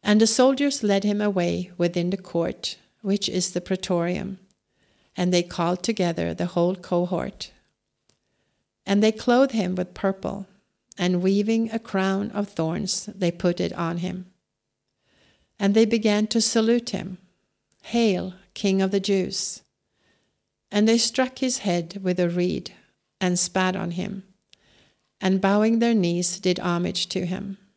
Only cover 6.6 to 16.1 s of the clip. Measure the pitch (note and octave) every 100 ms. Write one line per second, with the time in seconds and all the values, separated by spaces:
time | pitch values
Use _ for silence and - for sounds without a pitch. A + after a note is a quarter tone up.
6.6 | F3 F#3 - F3 F3 F3 - - - _
7.6 | _ _ _ _ _ _ _ _ _ _
8.6 | _ _ - G3+ G#3+ A3 - A#3+ C4+ A3+
9.6 | F3+ F#3 F#3 - G3 F#3+ - - F#3+ _
10.6 | _ _ _ - F3+ F3+ F#3 G3 G#3 A3+
11.6 | A3+ A3 - G3 F#3+ F#3+ G3+ G3+ G3+ -
12.6 | D#3+ D#3+ D3+ - - - F3 E3+ F#3 F3
13.6 | E3+ E3+ E3+ E3+ F3 F3+ F3+ _ _ _
14.6 | _ _ _ _ _ _ _ _ _ _
15.6 | G3 G3+ A3 A#3 G#3+